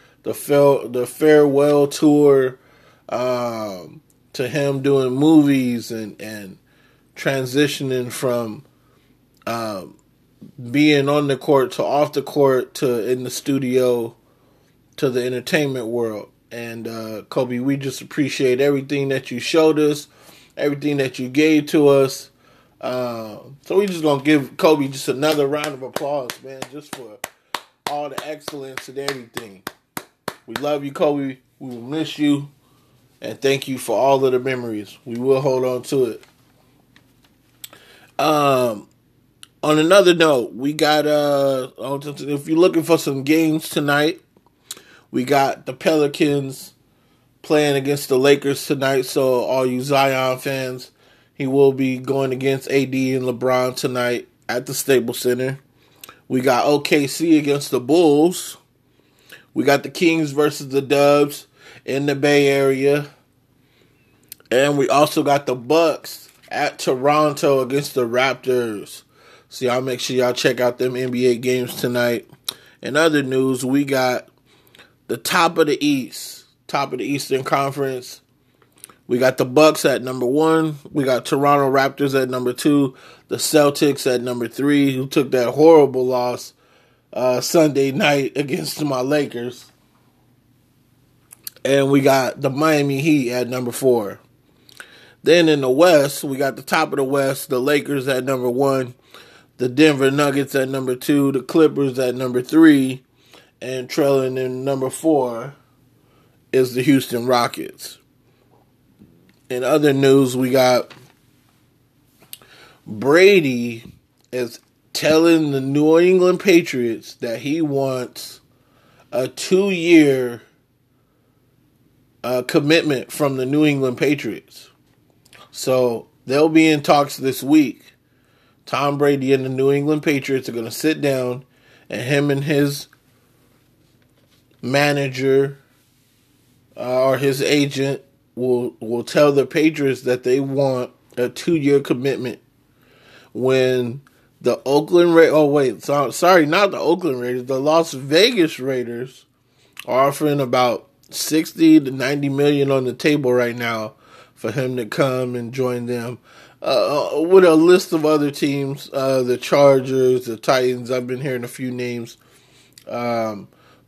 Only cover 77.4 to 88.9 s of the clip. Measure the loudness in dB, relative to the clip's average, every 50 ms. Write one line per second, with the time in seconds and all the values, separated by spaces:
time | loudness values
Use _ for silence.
77.4 | -2 -2 -2 -2 -2 -4 -4 -4 -6 -6 -6 -8 -12 -14 -20 -20 _ _ _ _
78.4 | _ _ _ _ _ _ _ _ -20 -20 _ _ _ -4 -2 0 2 0 0 0
79.4 | -4 0 4 4 6 6 4 2 0 -2 -2 -2 -4 -6 -6 -6 -4 -2 0 2
80.4 | 2 2 2 2 0 -2 -4 -8 -14 -8 -6 -4 -2 0 -2 -2 -2 -2 -2 0
81.4 | 2 4 4 4 2 2 2 2 0 0 -2 -2 -4 0 0 0 -2 -2 -4 -4
82.4 | -4 -4 -4 -2 0 2 2 2 2 0 -4 -8 -18 -20 -20 -20 _ _ -8 -6
83.4 | -4 0 2 4 4 2 2 2 0 0 0 0 -2 -2 -2 -2 -2 -4 -6 -6
84.4 | -8 -8 -6 -4 0 2 2 2 2 2 0 -2 -6 -2 -2 -2 0 0 0 0
85.4 | 0 0 2 4 6 8 8 8 6 6 2 -2 -2 -2 -2 -2 -2 -2 -4 -6
86.4 | -10 -16 -20 _ _ _ _ _ _ _ _ _ _ _ -6 -2 0 0 0 0
87.4 | -2 0 2 4 4 4 2 2 0 0 0 0 0 2 2 2 0 -2 -4 -6
88.4 | -4 -4 -6 -6 -6 -8 -8 -6 -4 -4